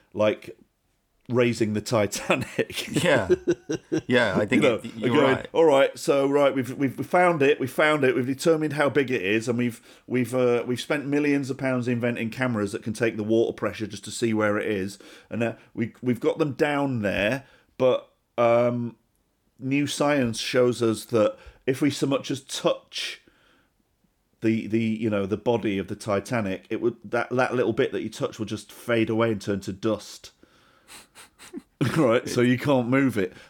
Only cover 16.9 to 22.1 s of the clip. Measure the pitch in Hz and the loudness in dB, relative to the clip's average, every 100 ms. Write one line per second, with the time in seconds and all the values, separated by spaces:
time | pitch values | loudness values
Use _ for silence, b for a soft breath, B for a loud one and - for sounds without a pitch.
16.9 | 123 101 92 101 135 b b b - 127 | -2 -2 0 0 -2 b b b 0 2
17.9 | 120 - _ _ - 117 117 120 120 117 | 2 -4 _ _ 0 4 4 2 -2 -6
18.9 | - _ _ _ _ _ - 131 139 143 | -10 _ _ _ _ _ -10 -2 0 0
19.9 | - 147 147 120 110 - 127 123 113 113 | 0 0 2 0 -2 -2 2 2 2 0
20.9 | 110 - 117 104 - B B - 131 147 | 0 0 2 2 0 B B -4 0 0
21.9 | - 143 | 0 -2